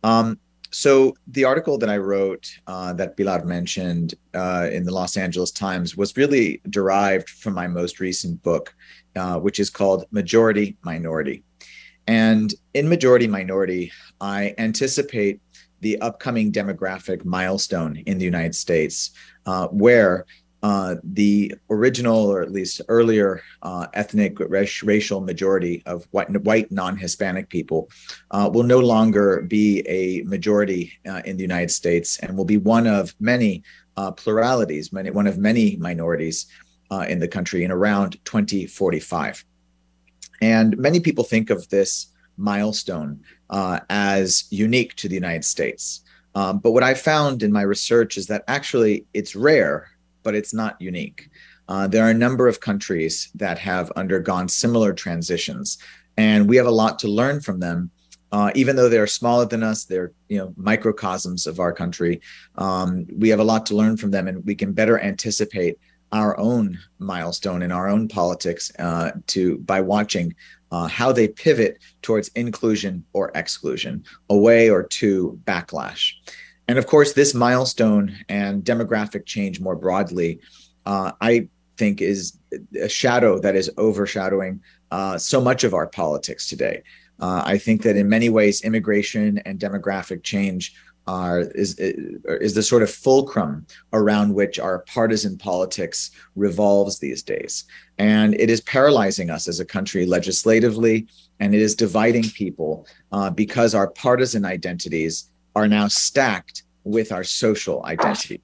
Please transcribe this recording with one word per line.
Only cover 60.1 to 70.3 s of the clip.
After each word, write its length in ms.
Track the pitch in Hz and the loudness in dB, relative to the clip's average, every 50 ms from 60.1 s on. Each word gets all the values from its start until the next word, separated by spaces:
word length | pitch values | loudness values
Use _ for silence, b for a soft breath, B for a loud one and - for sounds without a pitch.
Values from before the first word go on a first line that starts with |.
| _ _ _ _ | _ _ _ _
you 100 | 104 101 | -4 -4
know, 140 | 95 92 87 | -4 -6 -10
microcosms 920 | - 92 104 110 110 - 117 104 - - 95 92 92 - 90 90 90 - | -6 0 0 0 2 2 -2 -2 -2 -4 -4 -4 -4 -6 -6 -6 -6 -6
of 120 | 76 80 90 | -6 -4 -2
our 140 | 90 87 | -2 -2
country. 480 | 85 - 87 87 87 - 87 85 87 - B B B B B B _ | -2 -2 -6 -6 -4 -2 -2 -2 -2 -2 B B B B B B _
Um, 500 | - 90 95 92 92 92 92 90 92 87 - - - | -6 -4 -2 -2 -2 -2 -2 -2 -4 -6 -8 -4 0
we 80 | 107 110 | 4 4
have 100 | 107 104 | 4 4
a 100 | 107 110 | 4 2
lot 140 | 110 110 110 | 2 0 0
to 80 | - 104 | 0 0
learn 220 | 104 107 110 113 | 2 2 2 2
from 140 | 107 - 101 | 0 -2 -2
them, 160 | 98 95 90 95 | -2 -2 -2 -4
and 160 | 92 92 90 | -6 -6 -6
we 100 | 101 104 | -6 -4
can 180 | - 104 98 | -4 -4 -4
better 280 | 95 95 110 110 113 - | 0 0 2 4 2 2
anticipate 800 | - 101 98 - - 113 107 - 107 104 - 101 90 85 85 _ _ _ _ _ _ _ | 2 -4 -6 -4 -6 -6 -4 -4 -4 -4 -4 -2 -2 -2 -2 _ _ _ _ _ _ _
our 260 | - 110 107 104 - - | -2 0 0 0 0 0
own 400 | 104 113 123 120 110 98 87 87 87 _ _ _ | 0 0 2 2 0 -2 -4 -8 -16 _ _ _
milestone 640 | 98 98 92 87 82 85 87 - - 101 90 90 | -10 -8 -6 -6 -6 -6 -8 -6 -6 -4 -4 -4
in 100 | 87 87 | -4 -4
our 160 | 90 90 92 98 | -2 -2 0 0
own 200 | 101 107 113 107 | 0 0 0 -2
politics, 640 | 107 104 87 87 90 - - 90 85 - - - - - | -2 0 0 0 0 -2 -4 -6 -4 -4 -8 -12 -10 -6
uh, 320 | 82 85 85 85 82 82 - - - | -4 -4 -2 -2 -4 -4 -6 -8 -10
to, 320 | - - 98 90 90 78 - | -6 -2 0 0 0 0 -2
by 220 | - - 98 95 | -2 -2 0 0
watching, 540 | 95 92 101 104 104 104 - 98 87 85 | 2 2 0 0 0 -2 -2 -4 -4 -4